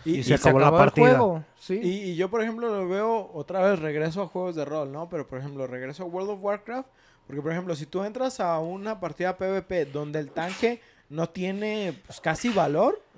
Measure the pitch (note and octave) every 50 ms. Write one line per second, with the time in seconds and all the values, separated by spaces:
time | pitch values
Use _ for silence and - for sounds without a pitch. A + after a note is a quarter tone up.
0 | - D#3+ E3 C#3 A#2+ - D3 - - D#3 C3+ C3+ C#3+ C#3+ D#3+ E3 C#3+ D3 - D#3
1 | A#3+ B3+ B3+ B3 A#3 F#3+ E3 D#3+ D3+ _ _ _ - - F#3 G#3+ G#3+ F3+ F#3+ G#3
2 | G3+ F#3 F3 D#3 F#3 F#3 A3 A3+ A3 A3+ A3 A#3 A#3+ A#3 G#3 G3 F#3 F3 F#3 G3
3 | G#3+ A3+ A3+ A3 F#3+ - - D3+ C#3+ - F3+ F#3+ F#3 G3+ G3 E3 D#3 D#3 D3 D3+
4 | D#3 E3 D#3+ G3 G3 - - F#3 F#3 F3+ E3+ D#3 C#3+ C#3 D3+ D#3 C#3+ C3+ C#3 D3+
5 | E3+ E3+ F3 D3+ C3 - B2+ B2+ C3+ C#3+ C#3+ C3+ C3 B2 B2 B2+ C3 C3 - F#3
6 | F#3 E3+ F3 F#3 F#3+ G#3 G#3 F#3+ G3 G3+ G#3 G3+ - A3+ A#3+ C4 C4+ _ _ _
7 | _ _ _ _ _ - C#3 D3 C#3+ D#3+ E3 F3+ F3+ F3+ E3 C#3 D#3 - - F#3+
8 | G3 G#3+ G#3+ B3+ B3+ C4 B3 - G3 F3 E3 D#3 D#3+ E3+ F#3 G3 G3 A3 A3 F#3+
9 | F3+ D#3+ C#3+ - F3 F#3 F3+ - F#3+ F#3+ G3 F#3+ F#3 - F#3 F3 D3 C3+ C#3 D3
10 | D3 D3 D3 D#3 D3 C3+ - D#3+ E3 F3+ F#3+ - A#3 A#3 A#3+ A#3 _ _ _ _
11 | _ - C#3+ D#3+ E3 - - F#3 F3+ F#3+ F#3+ G3+ G#3+ G#3+ G#3+ G#3+ G3+ F3 C#3+ -
12 | _ - - - - D#3+ D#3+ - - A#3+ G#3+ F#3+ D#3+ C#3 D3 E3 G#3+ D4 G#4+ -
13 | _ _ _